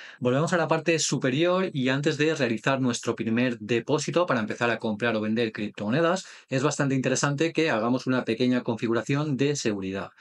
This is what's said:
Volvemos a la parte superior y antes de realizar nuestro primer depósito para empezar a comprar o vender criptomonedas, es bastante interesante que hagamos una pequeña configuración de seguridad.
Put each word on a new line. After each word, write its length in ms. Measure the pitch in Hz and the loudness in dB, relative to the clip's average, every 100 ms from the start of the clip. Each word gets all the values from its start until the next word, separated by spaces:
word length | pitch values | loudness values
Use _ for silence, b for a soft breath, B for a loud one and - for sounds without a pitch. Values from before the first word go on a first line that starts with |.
| B - | B -4
Volvemos 320 | 123 131 165 | 0 2 2
a 60 | 175 | 0
la 100 | 151 | 2
parte 320 | 160 156 165 | 0 2 0
superior 720 | - 135 131 131 175 185 190 | 0 0 0 2 2 2 -2
y 160 | 143 127 | -2 0
antes 280 | 135 151 143 | 0 0 2
de 180 | 151 147 | 2 2
realizar 460 | 120 110 - 135 | 0 0 0 0
nuestro 340 | 127 117 - 113 | 0 0 -2 0
primer 420 | 110 113 127 117 | 2 2 2 -2
depósito 640 | 107 117 117 147 147 151 180 | -2 -2 0 0 2 0 2
para 160 | 127 | 0
empezar 280 | 104 - 117 | -2 -2 -2
a 80 | 113 | 0
comprar 380 | 113 104 120 110 | -2 -2 0 0
o 60 | |
vender 300 | 107 113 113 | 0 0 0
criptomonedas, 760 | 110 104 - 104 135 165 185 B B - | -2 -6 -4 -2 2 2 0 B B -4
es 140 | 131 | 0
bastante 300 | 147 143 139 | 0 0 0
interesante 580 | 135 131 127 143 143 165 | 0 0 2 2 2 0
que 180 | 160 160 | 0 0
hagamos 380 | 113 117 127 131 | 0 0 0 0
una 180 | 127 113 | 0 0
pequeña 380 | 113 127 127 | 0 2 0
configuración 720 | 123 113 117 113 110 139 156 127 | -2 -2 0 0 0 -2 0 0
de 180 | 139 147 | 0 0
seguridad. 540 | 120 101 95 95 98 B | -2 -4 -4 -6 -8 B